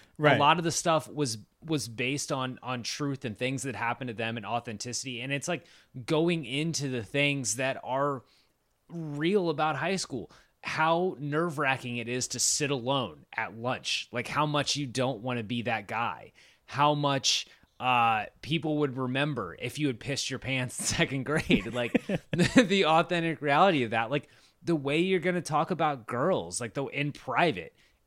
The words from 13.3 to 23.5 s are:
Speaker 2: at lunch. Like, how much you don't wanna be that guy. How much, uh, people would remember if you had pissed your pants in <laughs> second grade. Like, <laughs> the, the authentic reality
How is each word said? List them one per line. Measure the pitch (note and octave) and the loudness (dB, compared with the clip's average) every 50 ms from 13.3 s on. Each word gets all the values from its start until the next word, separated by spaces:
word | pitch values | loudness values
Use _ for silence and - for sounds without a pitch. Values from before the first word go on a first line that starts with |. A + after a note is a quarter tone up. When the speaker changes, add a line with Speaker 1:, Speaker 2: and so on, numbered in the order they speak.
| - | -6
Speaker 2:
at | A2+ A2+ F2 G2+ | -6 -6 -6 -6
lunch. | A2+ A#2 B2+ A#2+ - - - - - - - | -6 -4 -4 -4 -4 -4 -4 -4 -4 -6 -6
Like, | - B2 A2+ - | -6 -6 -6 -2
how | - C#3 D3+ | 0 0 2
much | D3+ D3 D3 C#3 - - | 2 2 0 0 0 -2
you | C#3+ C#3+ | -2 -4
don't | B2 G#2+ C3 B2 C3 C3 G2 | -4 -2 0 0 0 -2 -4
wanna | A#2 B2+ B2 A#2+ | -4 -4 -4 -4
be | G#2+ G2 B2 A#2+ | -4 -4 -4 -2
that | G#2 A#2+ A2+ G#2+ G#2 - | -2 -2 -2 -2 -4 -4
guy. | A2+ A2+ A#2+ G#2 D2+ - - - - - - - _ _ _ | -4 -2 -2 -2 -4 -6 -12 -18 -20 -20 -20 -20 _ _ _
How | - - C3+ D3 D3 D3+ | -6 0 2 4 4 4
much, | D3 D3 C#3 C#3 C3+ - - - - - - - _ _ _ _ - | 4 2 2 2 2 2 0 0 0 -2 -8 -14 _ _ _ _ -4
uh, | A#2+ B2+ B2 A#2+ A#2 A2+ A2 G#2+ G#2 - - _ | 0 2 4 6 6 4 4 2 -2 -6 -10 _
people | - B2+ E3 D#3+ D#3+ D#3 D3+ D3 | -4 -2 -2 -2 0 0 0 0
would | D3 C#3 B2 C3+ | 0 0 -2 -2
remember | C3 B2 B2+ C3+ D3 D3+ C#3 A#2+ F#2+ E2+ D#2+ - | -4 -2 0 0 0 0 0 -2 -6 -6 -8 -8
if | - B2 - D3 | -8 -8 -4 -2
you | D3+ | -2
had | C#3 A#2+ G#2+ | -2 -2 -4
pissed | - C#3+ C#3 - - - | -6 -6 -4 -4 -4 -4
your | C3+ A#2 | -6 -6
pants | - B2+ C3+ B2+ B2+ A2+ - - | -4 -4 -2 -2 -4 -4 -6 -4
in | - | -4
<laughs> | - - - | -2 0 0
second | E3 - C#3 C3+ A#2+ | 0 0 0 -2 -2
grade. | C#3 D3+ D#3+ - - D#3 A2+ F#2 A#2 | 0 -2 0 2 2 2 2 2 -2
Like, | A2+ B2 A#2+ A2+ - - - | -4 -4 0 0 0 -2 0
<laughs> | - F#3+ - - _ | -2 -4 -4 -4 _
the, | - E3+ E3 A#2+ - B3+ | 0 2 2 6 6 6
the | A#3 E3 G3 G3 E3 | 6 6 6 4 6
authentic | D3+ D#3+ E3 E3+ E3+ F3+ E3+ E3 E3 D3+ - | 6 6 6 4 4 0 0 0 0 -2 0
reality | D3 C#3+ | 2 4